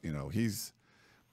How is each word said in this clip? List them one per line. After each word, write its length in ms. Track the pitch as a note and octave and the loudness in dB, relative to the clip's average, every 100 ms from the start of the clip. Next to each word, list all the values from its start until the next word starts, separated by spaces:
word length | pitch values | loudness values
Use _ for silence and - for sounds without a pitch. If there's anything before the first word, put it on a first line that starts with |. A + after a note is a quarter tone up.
you 80 | E2 | -4
know, 180 | D2 C#2+ | -2 0
he's, 440 | A2+ A#2 G2 - - _ - - - _ | 2 2 0 -6 -12 _ -20 -20 -20 _